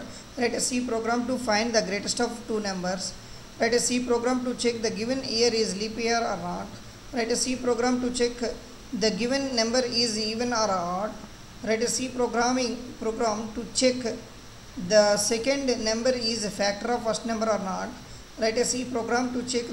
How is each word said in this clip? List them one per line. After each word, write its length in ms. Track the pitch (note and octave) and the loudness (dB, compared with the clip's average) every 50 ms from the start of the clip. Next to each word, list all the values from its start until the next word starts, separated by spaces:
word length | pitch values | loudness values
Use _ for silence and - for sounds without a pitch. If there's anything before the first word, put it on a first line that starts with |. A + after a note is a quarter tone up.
| - - - - - - - B3+ | -4 -10 -12 -14 -16 -10 -2 0
write 160 | A#3+ A3+ A3+ | 0 0 2
a 60 | A3 | 0
C 260 | - - B3+ B3 B3 | 0 0 0 0 0
program 400 | A#3+ A3+ A3+ A3+ A3 A#3+ B3 B3 | 0 -2 0 0 0 0 0 0
to 100 | C4 B3+ | 0 -2
find 380 | - - A3+ G#3 G#3 A#3 A#3+ A3+ | 0 2 2 2 2 2 2 2
the 80 | A3 | 2
greatest 380 | F#3+ F3+ G3 G3+ G3+ G#3 - - | 2 2 -2 -2 -2 -2 0 0
of 100 | A#3+ A3 - - - | 0 0 -2 -4 -4
two 140 | - A3 G#3+ | -4 -2 -2
numbers, 520 | G3+ G3 F#3+ F#3 F3 F3+ F#3+ F#3 - - - - - - - - - - - - | -2 -2 -2 -2 -2 -2 -2 -4 -4 -8 -10 -12 -14 -14 -14 -14 -16 -14 -2 0
write 140 | A#3 A#3 A#3+ | 2 4 4
a 60 | A#3+ | 4
C 240 | A#3 - B3 B3 B3 | 4 2 2 2 2
program 380 | A#3+ A#3+ A3+ A#3 B3 B3+ B3 B3 | 2 2 2 4 2 2 2 0
to 100 | B3 A#3 | -2 -2
check 280 | - - A#3 A#3 A3 | 0 0 0 0 0
the 80 | A3 G#3+ | -2 -2
given 340 | F#3 F#3+ A3+ A#3+ C4 C4+ - | -2 -2 -2 -2 -2 -2 -2
year 280 | - A3 A3+ A#3+ A#3 | -2 2 4 4 4
is 240 | A3 A3 A3 F#3 F#3 | 4 4 2 0 0
leap 220 | G3+ G#3+ G#3+ G#3+ A#3+ | -2 -4 -4 -2 -2
year 200 | A3+ A3+ A#3 A#3 | 0 2 2 2
or 180 | - - G3+ | 2 0 -2
not, 320 | F3 F3 F3 F3+ F#3+ G3 G3 - - - - - - - - | -2 -4 -4 -4 -6 -6 -8 -12 -14 -14 -16 -16 -16 -14 -6
write 200 | - A#3+ A#3 A#3 | -2 -2 0 0
a 20 | A#3+ | 0
C 220 | - - B3+ B3+ | 0 0 0 -2
program 440 | B3 - B3 A#3 A3+ A#3+ B3+ B3 B3 | 0 2 2 2 4 4 2 2 2
to 120 | B3+ A#3+ B3 | 0 0 2
check 380 | - A#3+ A#3+ A#3+ - A#3+ F#3 - - - - - - - - | 2 0 0 0 -2 -4 -4 -4 -6 -12 -16 -16 -16 -10 -8
the 160 | C4 G3 G#3+ G#3+ | -2 0 2 2
given 420 | F#3 F3+ A#3 A#3+ C4+ C#4 C#4 C4 B3+ | 2 2 0 0 2 0 0 0 0
number 240 | A3+ A3+ A#3 A3+ C4 B3+ | 2 2 4 2 2 2
is 340 | A#3+ A3 A#3 A#3+ A3+ G#3 A3 | 2 2 0 0 0 0 -2
even 340 | G#3+ G#3+ A3+ A3+ B3 B3 | -2 -2 -2 -2 0 0
or 160 | B3 A3 A3 G3+ | 2 2 2 2
odd, 440 | F#3+ F3+ E3+ F3 F3+ F#3 G#3+ G#3+ - - - - - - - - - - | 2 2 0 0 0 -2 -2 -4 -4 -8 -12 -14 -16 -16 -16 -16 -14 -6
write 180 | B3 G#3 A3 A3 | -2 0 0 2
a 60 | A#3+ | 2
C 220 | A#3 - - B3+ B3+ | 0 0 -2 -2 -2
programming 680 | B3+ B3 A#3+ A3 G#3+ A#3 A#3 B3 B3+ C4 B3 A3+ A3 - - - - - | 0 0 0 2 2 2 4 4 4 2 2 0 -2 -6 -8 -12 -10 -4
program 500 | A3+ A3 A3 C4+ A#3+ A3 G#3 G#3+ A3+ G#3+ - | -4 -2 0 2 2 2 2 0 -4 -6 -6
to 100 | A#3 A3 - | -8 -8 -4
check 220 | - - C4 B3+ B3 B3+ A#3+ A3 - - - - - - - - - - - - - C#4+ F3+ F3 | 0 4 4 4 4 2 0 -4 -4 -6 -8 -14 -16 -16 -16 -16 -16 -16 -16 -12 -8 -6 0 6
the 280 | G#3+ G#3 G#3 G#3 G#3 | 8 8 8 8 6
second 680 | G#3 - - A#3 A3+ A3+ B3+ C#4+ C#4 C4+ B3 A#3 - A3+ | 4 2 2 0 2 2 2 2 2 2 0 0 0 0
number 260 | A3 A3 A3+ A#3+ C4 | 0 0 2 2 2
is 340 | B3+ B3 A3+ A3 A#3 G#3+ G#3 | 2 2 0 -2 -2 -2 -2
a 60 | G3 | -4
factor 440 | - - G3+ G3+ G3+ G#3 - A#3 A#3+ | -2 0 0 0 0 0 -2 -2 0
of 100 | A3+ G#3+ | 0 0
first 200 | A3+ G#3+ G#3+ - | 0 -2 0 -2
number 240 | A3+ A3+ G#3+ A3 A3 | -4 -2 0 2 2
or 120 | G#3 F#3+ | 2 2
not, 280 | F#3 F#3+ F3+ F#3 F#3+ A3+ B3 - - - - - - - - - | 0 -4 -4 -4 -6 -8 -8 -12 -14 -16 -16 -16 -16 -14 -4 0
write 180 | A3 A3 A3 B3+ | 0 2 2 2
a 60 | A#3+ | 2
C 200 | - B3 B3 B3+ | 2 0 -2 -2
program 480 | - B3+ A#3 A3 A#3 A#3+ B3 B3+ B3 | -2 -2 -2 0 2 2 2 2 0
to 120 | B3 B3 - - | -2 -2 -2 -2
check 200 | B3+ A#3 A#3+ - | -2 -2 -2 -2